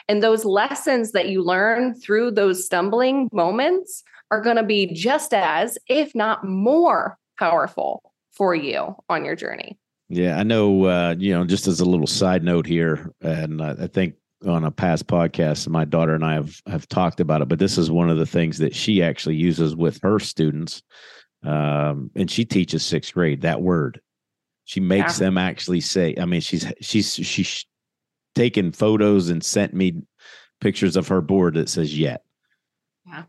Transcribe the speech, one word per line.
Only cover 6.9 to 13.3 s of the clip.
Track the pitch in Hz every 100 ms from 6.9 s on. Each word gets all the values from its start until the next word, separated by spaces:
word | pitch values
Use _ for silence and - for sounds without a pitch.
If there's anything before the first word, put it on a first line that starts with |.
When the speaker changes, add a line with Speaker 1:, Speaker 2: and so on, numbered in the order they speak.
| 180 - - _ -
Speaker 1:
powerful | 175 165 139 - 67 - - _ _
for | - 190 165
you | 139 71 78 196 -
on | 165 143
your | -
journey. | - - - - _ _ -
Speaker 2:
Yeah, | 87 90 80
I |
know, | 107 113 104 95 92
uh, | 90 87 85
you | 98
know, | 87 87
just | 98 95
as | 85
a | 90
little | 87 71
side | - 92 90
note | 87 87 78
here, | 85 82 76 82 -
and | 82